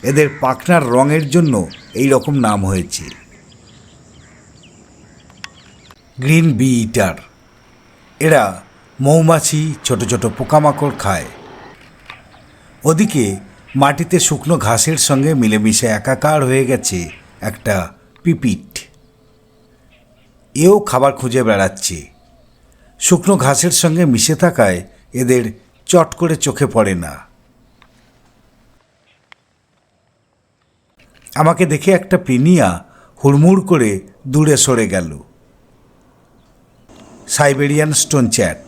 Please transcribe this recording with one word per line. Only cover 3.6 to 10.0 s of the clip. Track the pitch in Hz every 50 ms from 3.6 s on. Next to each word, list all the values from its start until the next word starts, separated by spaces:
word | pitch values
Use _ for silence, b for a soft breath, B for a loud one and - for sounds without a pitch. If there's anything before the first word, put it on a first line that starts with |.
| - - - - - - - - - - - - - - - - _ _ - - - - - - - _ - 294 - - - - - - - - - - _ - - - - _ _ - - _ _ _ _ -
গ্রিন | 127 139 156 165 165 165 131 107
বি | 127 135 127 120 113
ইটার, | 110 113 123 101 92 82 - - - _ _ _ _ _ _ _ _ _ _ _ _ _ _ _ _ _ _
এরা | 151 156 156 139 110 98 95 90 - - _ _ _ _ _ -
মৌমাছি, | 131 139 151 165 160 160 165 156 - - - 151 156 156 147 - -
ছোট | - 127 113